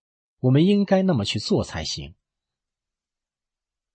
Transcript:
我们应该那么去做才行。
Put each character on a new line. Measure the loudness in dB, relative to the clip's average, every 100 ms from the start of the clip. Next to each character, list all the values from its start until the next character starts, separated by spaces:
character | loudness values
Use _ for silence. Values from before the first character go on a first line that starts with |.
| _ _ _ _
我 | 2
们 | 4 4
应 | 2
该 | 2 0
那 | 2
么 | 0
去 | -2 -6
做 | -2 -2
才 | -2 -8
行。 | -10 -12 -14 -20 _ _ _ _ _ _ _ _ _ _ _ _ _ _ _ _ _